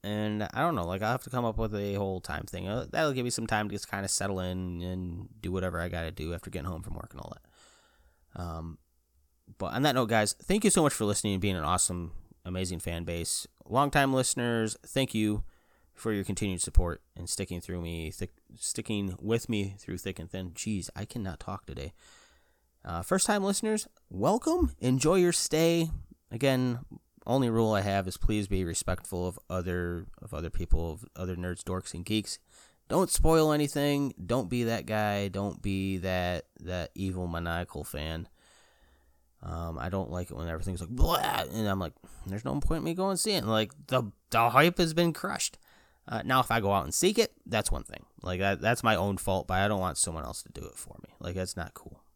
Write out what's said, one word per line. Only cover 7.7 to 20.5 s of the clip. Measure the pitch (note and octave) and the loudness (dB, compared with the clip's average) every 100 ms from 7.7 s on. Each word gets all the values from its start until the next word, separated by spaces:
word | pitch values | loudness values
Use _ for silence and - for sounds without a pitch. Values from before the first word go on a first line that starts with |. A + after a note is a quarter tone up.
| _ _ _ _ _ _ - | _ _ _ _ _ _ -10
Um, | F2 D#2+ E2 E2 _ _ _ _ _ _ - - | -8 -8 -10 -14 _ _ _ _ _ _ -20 -8
but | F#2 | -4
on | A#2+ | 0
that | D3 C3 | 0 2
note, | A2+ | 4
guys, | A2 G#2 | 4 2
thank | - - G3+ | -2 0 2
you | G3+ | 4
so | F3+ | 6
much | D3 | 4
for | - | 2
listening | G#2 G2+ G#2+ | 0 2 0
and | G2 | 0
being | G2 F2+ | 0 0
an | |
awesome, | D2+ F2+ - F2+ E2 - - _ | 0 2 2 -2 -6 -10 -14 _
amazing | F2+ F2+ F#2 E2+ | -8 -4 -4 -4
fan | E2+ E2+ | -4 -4
base. | F2 E2+ D#2 - - _ - | -4 -4 -2 -4 -6 _ 0
Longtime | A#2+ C#3+ C#3+ C3+ | 2 4 4 4
listeners, | C3 B2+ - A#2+ A#2 A2 - | 4 2 0 0 2 0 -4
thank | - C3+ C3 | -4 0 0
you | A2+ G#2+ G#2 - _ _ _ _ | 2 2 0 -4 _ _ _ _
for | - A2+ | -6 -2
your | G#2 | -2
continued | G2 F#2+ G2+ F2+ | -2 -2 -2 -2
support | - - F2 - _ - | 6 6 6 -2 _ -14
and | E2+ | -8
sticking | - G2 F2 | -6 -4 -6
through | - F2+ | -6 -6
me, | E2+ E2 D#2+ | -4 -4 -6
thick, | - F#2 _ _ - | -6 -8 _ _ -10
sticking | - - A2 G#2 G2 F2+ | -6 -6 -4 -2 -2 -4
with | G#2 A#2 - | 0 0 0
me | G#2+ G2+ G2 | -2 -2 -6
through | - F#2 | -8 -6
thick | G2 F#2 | -6 -6
and | E2 | -8
thin. | F#2+ F#2 | -8 -8